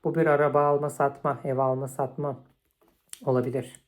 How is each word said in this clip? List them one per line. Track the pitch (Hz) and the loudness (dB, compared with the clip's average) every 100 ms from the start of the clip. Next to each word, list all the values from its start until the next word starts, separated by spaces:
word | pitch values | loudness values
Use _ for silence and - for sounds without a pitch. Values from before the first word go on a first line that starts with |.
Bu | 160 | -2
bir | 147 160 | 2 4
araba | 147 147 147 | 4 4 4
alma | 147 143 143 | 4 2 -2
satma, | - 139 139 147 135 | 0 -2 0 -4 -4
ev | 147 131 | -4 0
alma | 135 131 135 | 0 0 -4
satma | 135 135 135 143 135 - _ _ _ _ _ _ - 180 | -4 -6 -4 -6 -6 -14 _ _ _ _ _ _ -8 0
olabilir. | 127 120 127 - - | 0 0 -6 -8 -18